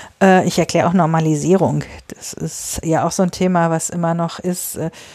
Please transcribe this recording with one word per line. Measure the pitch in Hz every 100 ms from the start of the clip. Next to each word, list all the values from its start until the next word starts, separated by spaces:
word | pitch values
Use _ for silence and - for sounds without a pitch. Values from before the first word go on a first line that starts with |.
| - -
äh, | 190 185 151
ich | -
erkläre | 160 170 170
auch |
Normalisierung. | 185 160 160 156 151 147 185 143 147 - - -
Das | - -
ist | - 160 - - -
ja | 165 156 165
auch |
so | -
ein | 180
Thema, | - 185 180 165
was | 160 -
immer | 175 170
noch | 170 165 -
ist, | 180 180 - -
äh, | 160 - -